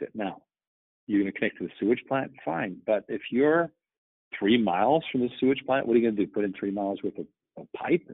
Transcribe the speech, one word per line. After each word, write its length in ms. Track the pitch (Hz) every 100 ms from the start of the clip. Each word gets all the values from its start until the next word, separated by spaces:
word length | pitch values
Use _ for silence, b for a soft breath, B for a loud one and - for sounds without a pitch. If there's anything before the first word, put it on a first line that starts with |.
it. 100 | -
Now, 300 | 113 98 78 _ _ _ _ _ _ -
you're 140 | 101
gonna 100 | 98
connect 260 | - 107 -
to 60 | 87
the 60 | -
sewage 240 | 101 120 -
plant, 240 | 135 135 - -
fine, 320 | 160 107 - -
but 180 | 104 -
if 140 | 107 -
you're 400 | 117 151 165 170 _ _ _ _ _ _ -
three 240 | 101 120
miles 420 | 104 90 113 160 -
from 100 | 131
the 80 | 120 -
sewage 240 | 131 135 -
plant, 220 | 131 117
what 80 | 117
are 40 |
you 100 | 117
gonna 140 | 104
do? 80 | 92
Put 140 | 107 104
in 80 |
three 180 | 95 101
miles 280 | 101 101 98
worth 140 | 98 -
of, 80 | 80 _ _ -
of 100 | - -
pipe? 280 | - 170 -